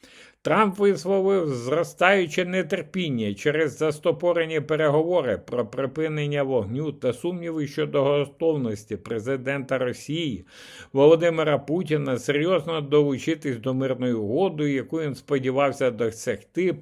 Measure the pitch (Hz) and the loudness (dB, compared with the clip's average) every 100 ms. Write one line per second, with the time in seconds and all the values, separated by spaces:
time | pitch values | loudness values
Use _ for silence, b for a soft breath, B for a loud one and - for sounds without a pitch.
0 | B B B B - 170 208 185 202 175 | B B B B 0 4 4 4 2 2
1 | 175 196 190 196 156 123 120 156 151 - | 2 2 4 2 0 -2 -2 0 -2 2
2 | 180 202 170 185 180 185 165 190 151 190 | 4 4 2 -2 -2 -2 -2 -4 -4 -4
3 | 165 120 104 101 147 151 156 - 156 151 | -2 -2 -2 -2 0 2 0 0 -2 0
4 | 180 156 175 170 160 156 143 156 156 151 | 0 0 2 2 0 -2 -2 0 2 2
5 | 165 180 127 95 - 120 110 127 135 139 | 2 2 2 -2 -2 -4 -2 -2 -4 -2
6 | 156 151 147 147 135 127 98 123 151 143 | -2 -2 -2 -2 0 0 -2 -4 -6 -4
7 | 127 120 175 180 170 160 143 151 147 147 | -4 -2 -4 -4 -6 -4 -4 -4 -2 2
8 | 135 143 139 - 165 151 117 104 - 101 | 2 2 0 -2 0 0 -2 -6 -8 -10
9 | 107 117 113 135 123 139 127 135 127 117 | -6 -6 -2 -4 -4 -6 -2 -2 -2 -4
10 | - 160 160 101 - B B B B 135 | -6 -4 -4 -6 -10 B B B B 6
11 | 147 165 170 160 156 143 - 165 151 151 | 8 8 4 2 2 0 0 -4 -2 -2
12 | 139 127 - 143 165 180 156 165 139 147 | 0 -2 0 0 2 0 0 -4 2 4
13 | 143 131 - 156 143 117 131 131 131 123 | 4 0 -2 -2 -4 -4 -2 -2 -2 0
14 | 127 117 101 131 190 151 147 135 110 160 | 0 -2 0 0 0 0 -2 -2 -2 -4
15 | 151 127 - 143 127 131 139 123 131 113 | -4 -6 -4 -2 0 0 0 2 -2 0
16 | 113 107 - 101 - - 180 156 | -4 -2 -6 -6 -6 -2 -2 -2